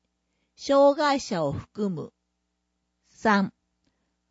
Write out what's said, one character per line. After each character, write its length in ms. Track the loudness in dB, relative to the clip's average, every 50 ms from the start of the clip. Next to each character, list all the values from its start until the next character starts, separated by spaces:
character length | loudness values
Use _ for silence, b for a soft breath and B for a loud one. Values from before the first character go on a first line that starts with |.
| _ _ _ _ _ _ _ _ _ _ _
障 400 | -12 -4 0 4 4 6 4 4
害 220 | 2 0 0 0 -2
者 260 | -4 -6 -6 -4 -4
を 80 | -4
含 360 | -4 -6 -10 _ -10 -6 -6 -6
む。 240 | -6 -8 -12 -14 _ _ _ _ _ _ _ _ _ _ _ _ _ _ _ _ _ _ _ _
三、 440 | _ -4 0 2 2 2 2 -2 -6 _ _ _ _ _ _ _ _ _ _ _ _ _ _ _